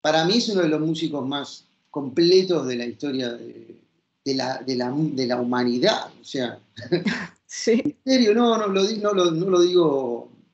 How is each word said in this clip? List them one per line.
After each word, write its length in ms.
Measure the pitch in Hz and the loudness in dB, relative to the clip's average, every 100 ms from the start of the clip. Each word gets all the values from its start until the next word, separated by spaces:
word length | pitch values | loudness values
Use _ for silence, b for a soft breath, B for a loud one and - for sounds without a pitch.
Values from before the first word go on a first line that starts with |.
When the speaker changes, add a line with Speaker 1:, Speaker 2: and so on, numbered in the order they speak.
Speaker 1:
Para 240 | 156 160 | 2 2
mí 120 | 165 233 | 2 2
es 100 | 233 | 0
uno 140 | 196 | 0
de 60 | 165 | 0
los 120 | 151 | 0
músicos 460 | 156 160 160 143 131 | -2 -2 -4 -4 -6
más 380 | 143 135 - _ _ _ | -6 -8 -16 _ _ _
completos 760 | 147 139 143 170 185 185 165 127 | -10 -6 0 4 4 4 -2 -2
de 100 | 120 | -6
la 100 | 120 | -6
historia 440 | 110 143 131 120 | -8 -6 -4 -6
de, 480 | 117 117 117 113 - _ _ _ _ | -8 -14 -18 -20 -20 _ _ _ _
de 100 | 139 | -6
la, 240 | 135 127 131 | -4 -4 -6
de 180 | 131 123 | -4 -4
la, 140 | 123 | -2
de 340 | 143 156 131 123 | -2 -2 -2 -2
la 140 | 123 | -2
humanidad. 720 | 120 123 123 120 175 214 - - | 0 0 0 2 2 0 -6 -16
O 40 | |
sea, 340 | - 139 120 101 _ - | -10 -6 -6 -8 _ -20
<laughs> 680 | 117 170 190 - 185 _ _ | -4 -2 -2 -6 -10 _ _
Speaker 2:
Sí. 340 | - - 233 | -6 2 2
Speaker 1:
en 120 | 294 - - | 0 -6 0
serio, 220 | 262 226 | 2 4
no, 220 | 220 240 220 | 4 4 2
no 100 | 208 | 0
lo 180 | 190 196 | 0 0
di-, 120 | 220 | 0
no 140 | 208 | 0
lo, 180 | 196 175 | 2 2
no 160 | 160 190 | 2 2
lo 140 | 180 | 4
digo 680 | 175 180 160 139 127 117 - _ _ | 6 4 4 2 -2 -6 -10 _ _